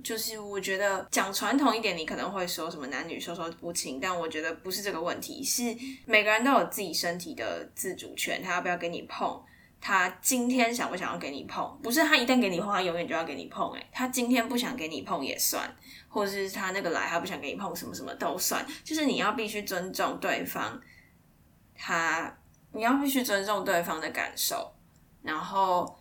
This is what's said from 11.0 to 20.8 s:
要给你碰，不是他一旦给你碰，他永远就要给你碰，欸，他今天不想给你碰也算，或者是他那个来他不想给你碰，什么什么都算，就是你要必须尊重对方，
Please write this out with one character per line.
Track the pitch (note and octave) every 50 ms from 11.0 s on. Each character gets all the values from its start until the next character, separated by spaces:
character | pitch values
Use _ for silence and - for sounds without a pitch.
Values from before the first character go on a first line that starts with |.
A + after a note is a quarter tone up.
| E3 A2+
要 | D3
给 | F3 E3 C#3
你 | C#3+ - -
碰， | - - - - - - - -
不 | A3+
是 | A#3+ D#4 D#4
他 | D4+ D#4
一 | C4 A#3+
旦 | B3+ C4 B3
给 | G#3
你 | F#3+ F3 E3
碰， | G#3 G3+
他 | G3+ F#3
永 | F#3+ F3 E3+
远 | F3 E3
就 | - D#3+
要 | E3 E3
给 | - C#3
你 | - -
碰， | - - G3+ E3+ - B1+
欸， | - - -
他 | - B3+ B3+
今 | B3+ - B3+ A#3+ A#3+
天 | B3+ A#3 A3+
不 | A#3+ B3
想 | A#3+ B3 E3 C3+
给 | B3 D#3
你 | D#3+ D#3+ -
碰 | - - F3+ D3+ C3+
也 | - -
算， | - - - - - - - - - - - - - -
或 | - - G#3+ G3+
者 | G3
是 | G3+ G3 F#3+ F#3+
他 | - G#3 G3 F#3
那 | F#3 G3 F#3
个 | E3+
来 | D3+ - G#2+ D#3+
他 | E3+ E3+
不 | F#3+
想 | F3+ E3+ C#3+
给 | C#3+ C3+
你 | E2+
碰， | - G3 F3 D#3+
什 | - -
么 | - -
什 | -
么 | - - -
都 | - G3+ E3 F3+
算， | F#3 - - - - - - - - -
就 | - D#4
是 | D#4+ D4+
你 | B3+ -
要 | - F3+ G#3 B3+
必 | - A3
须 | G#3 G#3 G#3 G3
尊 | G3 F#3+ F3 F#3 F#3+
重 | - - F3+ - - -
对 | - E3+ A#2 - -
方， | - - - G#2+ G#2+ - -